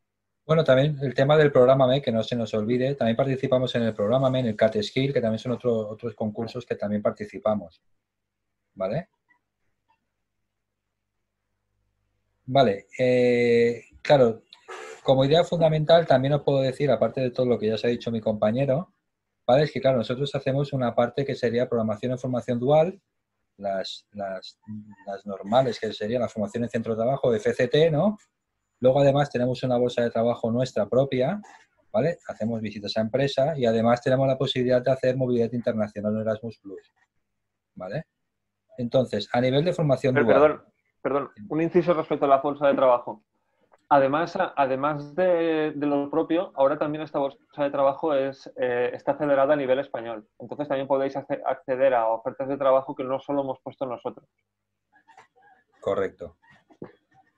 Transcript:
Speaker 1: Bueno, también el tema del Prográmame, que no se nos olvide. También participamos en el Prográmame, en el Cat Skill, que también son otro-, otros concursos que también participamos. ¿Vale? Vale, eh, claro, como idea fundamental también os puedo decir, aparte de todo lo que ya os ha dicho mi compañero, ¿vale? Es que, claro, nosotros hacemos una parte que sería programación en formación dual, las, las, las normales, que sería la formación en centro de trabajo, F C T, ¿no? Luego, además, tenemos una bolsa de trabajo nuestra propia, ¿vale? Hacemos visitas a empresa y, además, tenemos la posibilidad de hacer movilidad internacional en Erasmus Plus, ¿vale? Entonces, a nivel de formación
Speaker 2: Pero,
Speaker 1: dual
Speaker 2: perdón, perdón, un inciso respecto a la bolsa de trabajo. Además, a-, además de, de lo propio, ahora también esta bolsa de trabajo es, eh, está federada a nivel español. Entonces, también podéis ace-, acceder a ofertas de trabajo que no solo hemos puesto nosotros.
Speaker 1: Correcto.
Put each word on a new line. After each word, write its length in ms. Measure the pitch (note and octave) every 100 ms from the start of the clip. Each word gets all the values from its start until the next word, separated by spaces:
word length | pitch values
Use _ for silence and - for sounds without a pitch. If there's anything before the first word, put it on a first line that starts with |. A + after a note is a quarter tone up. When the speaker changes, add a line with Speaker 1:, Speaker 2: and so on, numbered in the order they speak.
| _ _ _ _
Speaker 1:
Bueno, 200 | - D#3+
también 340 | D3+ C3 D3 C#3+
el 120 | C#3
tema 220 | B2 C3+ D#3
del 160 | D3
Prográmame, 480 | C#3 B2 C3+ B2+ C3+
que 100 | C3+
no 120 | A2+
se 120 | G#2+
nos 200 | A#2+ A2
olvide. 400 | A2 G#2+ B2 C3
También 220 | C#3 A#2 A#2
participamos 580 | C3+ C3 C3 B2+ B2+
en 80 | B2
el 100 | A2+
Prográmame, 480 | G#2+ G#2 C3 C3+ C3
en 60 | A#2+
el 100 | G#2+
Cat 200 | A2 G#2+
Skill, 320 | G#2 C3 C#3
que 80 | C#3
también 180 | A2 A2+
son 140 | C3
otro-, 360 | A#2 B2 A2+ G#2+
otros 260 | A2 A#2+
concursos 500 | - A2 G#2 A2+ B2
que 100 | -
también 280 | A2+ G#2+ G#2
participamos. 800 | A2+ A2 G#2+ F#2+ A2 G#2+ F2 - _ _ _ _ _ _ _ _ _
¿Vale? 360 | - F#2+ C3 F#3 _ _ _ _ _ _ _ _ A5+ _ _ _ _ _ _ _ _ _ _ _ _ _ _ _ _ _ _ _ _ _ _ _ _ -
Vale, 400 | C3+ A#2+ G2 - -
eh, 840 | B2+ B2 B2 A#2+ A#2+ A#2 A#2 A#2+ - _
claro, 440 | - D3 A#2+ A2 _ - - - - -
como 200 | - C3+ C#3
idea 180 | D#3+
fundamental 600 | F3 E3+ E3 D#3 D3+ E3+ D#3+
también 260 | C3 C3+
os 100 | D3
puedo 180 | - C#3
decir, 300 | C3+ B2+ A2
aparte 300 | A2+ A2+ C3+
de 100 | B2+
todo 140 | B2
lo 140 | B2+ A2
que 80 | G#2+
ya 80 |
os 100 | A2
ha 40 | A#2+
dicho 220 | A#2+ -
mi 120 | A#2
compañero, 720 | A2+ G#2+ G#2+ A#2+ C#3 C3+ F#3 _ _ _ _ _ -
¿vale? 180 | C3+
Es 80 | D3+
que, 100 | B2+
claro, 160 | C3 C3
nosotros 360 | A2 B2 C#3+
hacemos 380 | C3+ C3 C3+ C#3+
una 220 | C3+ A#2+
parte 320 | A2+ A#2+ - A2+
que 80 |
sería 340 | B2 A#2+ A#2 B2
programación 440 | A#2 A2 G#2 B2
en 60 | B2+
formación 400 | B2+ B2 A2 A#2+
dual, 440 | B2 D3+ E3+ F#3+ _ _ _ _ _ -
las, 480 | G2 G2 F#2 - _
las, 460 | G#2 G2 F#2 - - G#2+ G#2+ G#2+ G2+ -
las 200 | G2 G2+
normales, 520 | F#2+ G2 B2 C3 G#2+
que 140 | A2
sería 260 | - G#2 B2
la 100 | A2
formación 340 | A2 G2+ A#2
en 60 | A#2
centro 240 | A#2 A2+
de 80 | A2
trabajo, 320 | A2+ C3+ C3
F 180 | A2 A#2
C 160 | A#2 B2
T, 220 | D3+ E3
¿no? 260 | D3 G3 G#3+ _ _ _ _ _ _
Luego, 200 | B2+ C3+
además, 280 | C#3+ C#3 C#3
tenemos 340 | A#2+ B2 B2
una 120 | B2+ B2
bolsa 260 | B2 A#2+
de 80 | A#2+
trabajo 420 | A#2 A#2 A#2+ A#2
nuestra 340 | A#2+ B2+ - G2+
propia, 560 | B2 C#3 B2+ C3 G#3 - - _ _ _
¿vale? 260 | - - - -
Hacemos 320 | - A2 A2+
visitas 360 | G#2+ G#2+ G2+ A2
a 40 |
empresa 580 | A2+ C3 C#3 - C3+ D3
y, 80 | A#2
además, 340 | A2+ A#2 A#2+
tenemos 280 | C#3 C3 C3+
la 100 | C3
posibilidad 420 | C3 B2+ B2 B2+
de 120 | C3
hacer 240 | C3 B2+ B2+
movilidad 360 | B2+ A#2+ A2+
internacional 600 | A#2+ A#2+ A2 G#2+ G#2+ G#2
en 60 | A2
Erasmus 380 | A2 G#2+ A#2 -
Plus, 340 | G2 F#2 - _ _ _ _ _ _ _ _
¿vale? 320 | - F#2 C3 - _ _ _ _ _ _ -
Entonces, 500 | A#2+ C3+ A#2+ G#2 -
a 80 | B2
nivel 240 | B2+ C3+
de 80 | F3
formación 420 | E3+ D3+ B2+ C#3
Speaker 2:
Pero, 120 | C3 A#2
Speaker 1:
dual 140 | C3
Speaker 2:
perdón, 240 | D3+ C#3+ - _ _ _
perdón, 280 | C#3 C#3 B2+ - G#2
un 120 | D3+
inciso 320 | E3 F3+ D#3+
respecto 340 | D#3+ D#3 D3 C#3+
a 20 |
la 80 | C3+
bolsa 320 | D3 C#3+ C#3+
de 60 |
trabajo. 500 | C3 C3 A#2+ - A2 _ _ _ _ _ _ -
Además, 480 | C#3+ C3+ D3 E3+ G3
a-, 180 | F3 -
además 560 | C3+ C3 C#3+ D3 D3 D3
de, 560 | F#3 E3+ E3 D#3 D3+
de 120 | C#3+ D3
lo 220 | C#3+ C#3+
propio, 440 | D#3 D#3 E3 G3
ahora 240 | - C#3 D3+
también 240 | D#3 D3+
esta 160 | D#3 D#3
bolsa 220 | C#3 - _ -
de 140 | C#3+
trabajo 440 | C#3+ C#3 C#3 E3
es, 340 | C#3 C3+ C3+ - -
eh, 360 | B2+ B2 B2
está 220 | - - C#3+
federada 380 | D3+ C#3 C3+
a 20 | D3
nivel 240 | C3 C3
español. 480 | C#3 A#2+ A#2 A2 G#2+ -
Entonces, 300 | A#2+ B2+ C#3+
también 180 | C3+ C3+
podéis 300 | C3+ C3+ C#3
ace-, 260 | C3+ F#3
acceder 500 | - C3 - B2+ C3+
a 120 | A#2+ A2+
ofertas 360 | A2+ C3 A#2 C3
de 100 | C#3
trabajo 380 | C3 C3 C3
que 80 | C#3+
no 160 | C3 C3+
solo 240 | - C#3+
hemos 160 | C3+ B2+
puesto 260 | - - C3
nosotros. 420 | A2+ B2 - _ _ _ _ _ _ _ G5+ G#5+ G5+ _ _ _ _ _ _
Speaker 1:
Correcto. 560 | - G2 F#2+ - - - _ _ _ _ - _ _ _ _